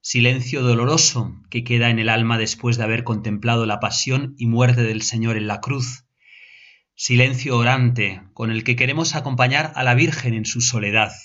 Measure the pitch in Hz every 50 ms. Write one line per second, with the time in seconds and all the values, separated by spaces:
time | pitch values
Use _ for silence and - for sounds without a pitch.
0 | - - - 123 120 123 131 131 120 127 131 139 127 123 117 113 120 135 156 160
1 | - - - 123 107 90 - - - - - 120 120 120 123 117 117 120 117 113
2 | 110 113 113 113 117 117 117 113 110 104 - - - 120 117 120 113 110 113 113
3 | 120 120 113 104 101 110 104 104 110 117 117 117 113 110 104 101 - 101 - -
4 | - 131 131 135 147 135 135 - 120 113 113 120 123 127 123 120 117 110 110 110
5 | 107 - - 113 113 113 113 110 104 104 104 101 - 127 143 135 123 - - -
6 | _ _ _ _ _ - - - - - - - - - - _ _ _ _ -
7 | - - 123 120 127 135 131 127 - 143 123 117 117 120 131 131 123 120 123 120
8 | 104 98 95 90 - - _ - 113 113 113 110 110 127 123 123 131 127 143 160
9 | 165 160 - 156 127 139 131 123 127 123 135 147 156 151 - 139 131 123 120 123
10 | 160 165 156 - - 123 113 110 107 - - 120 117 - 123 110 104 101 104 110
11 | 107 104 - -